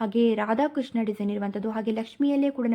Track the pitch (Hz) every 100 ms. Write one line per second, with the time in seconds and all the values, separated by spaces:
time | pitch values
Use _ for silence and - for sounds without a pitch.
0 | 220 233 233 208 208 226 294 294 247 233
1 | 214 208 202 208 202 202 220 220 214 220
2 | 226 - 285 277 277 277 233